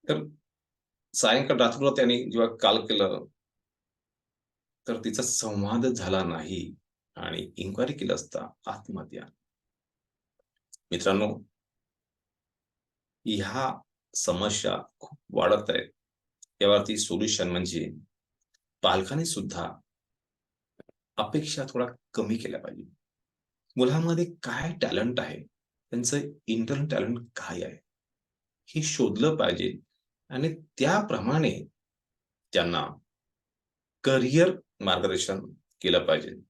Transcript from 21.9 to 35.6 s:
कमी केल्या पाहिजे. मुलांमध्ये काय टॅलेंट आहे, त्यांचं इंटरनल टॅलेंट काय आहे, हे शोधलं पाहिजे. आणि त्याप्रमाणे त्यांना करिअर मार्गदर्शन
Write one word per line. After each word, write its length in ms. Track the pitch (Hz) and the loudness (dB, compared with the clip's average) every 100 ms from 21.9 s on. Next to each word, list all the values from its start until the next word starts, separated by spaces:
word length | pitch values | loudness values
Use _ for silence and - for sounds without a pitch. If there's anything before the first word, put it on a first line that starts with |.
| - _ | -6 _
कमी 220 | - 196 - | -4 -2 -2
केल्या 240 | - - | -4 -8
पाहिजे. 240 | - - - _ _ _ _ _ _ _ _ - | -10 -14 -18 _ _ _ _ _ _ _ _ 2
मुलांमध्ये 580 | 127 156 165 165 175 - | 4 4 2 0 -2 -4
काय 300 | - - 165 - | -8 -4 -4 -2
टॅलेंट 380 | - 98 113 - | -2 0 0 -2
आहे, 240 | - - - _ _ _ _ | -4 -10 -16 _ _ _ _
त्यांचं 280 | 120 120 143 143 - - | -4 0 -2 -4 -10 -4
इंटरनल 420 | 113 113 139 151 | -2 0 -2 0
टॅलेंट 300 | 127 - 120 120 - | -2 -2 -4 -6 -12
काय 280 | - 87 | -10 -8
आहे, 140 | - - _ _ _ _ _ _ _ _ - | -8 -12 _ _ _ _ _ _ _ _ -8
हे 160 | 160 | -4
शोधलं 540 | 151 - 123 - 147 156 | -2 2 0 4 2 4
पाहिजे. 540 | - - 95 - _ _ _ _ _ | 0 0 -2 -6 _ _ _ _ _
आणि 240 | 131 156 160 - - | -4 -4 -4 -16 0
त्याप्रमाणे 880 | 143 202 208 - 104 151 143 - - _ _ _ _ _ _ _ _ | 2 2 2 -2 2 2 2 -2 -10 _ _ _ _ _ _ _ _
त्यांना 340 | 90 87 85 71 - _ _ _ _ _ _ _ _ _ _ | 0 2 -2 -4 -10 _ _ _ _ _ _ _ _ _ _
करिअर 520 | - 131 123 147 185 185 _ _ | 2 4 4 6 6 4 _ _
मार्गदर्शन 600 | 98 90 95 92 - 95 80 - | 0 2 2 0 -2 -4 -6 -18